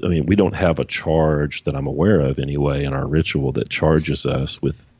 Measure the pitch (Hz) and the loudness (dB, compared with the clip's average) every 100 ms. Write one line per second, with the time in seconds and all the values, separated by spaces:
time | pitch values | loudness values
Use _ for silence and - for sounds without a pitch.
0 | - 85 67 101 95 95 90 78 - - | -2 0 2 2 2 2 0 0 -2 -6
1 | - 80 78 76 73 - - 69 69 65 | 0 2 2 2 -2 -4 -6 -4 -4 0
2 | 92 95 69 67 69 71 71 69 71 67 | 2 4 2 -2 -4 -2 0 -2 -4 -4
3 | 67 76 82 76 67 64 57 - 78 80 | 0 0 0 -2 -2 -2 -4 0 2 2
4 | 76 69 67 67 71 - 69 - _ _ | 2 -4 -4 -4 -4 -4 -6 -6 _ _